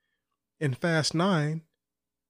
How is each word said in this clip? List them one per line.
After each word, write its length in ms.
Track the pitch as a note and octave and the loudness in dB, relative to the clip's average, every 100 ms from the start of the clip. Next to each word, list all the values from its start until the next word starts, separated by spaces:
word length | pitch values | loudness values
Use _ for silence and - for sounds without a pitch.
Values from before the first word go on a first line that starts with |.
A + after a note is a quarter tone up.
| _ _ _ _ _ _ | _ _ _ _ _ _
In 160 | D3+ B2+ | -4 -2
Fast 400 | F3 D#3+ C#3 D#3+ | 0 0 0 0
Nine, 480 | F#3+ F3 D3 D#3+ - _ _ _ _ _ | 2 2 0 -4 -10 _ _ _ _ _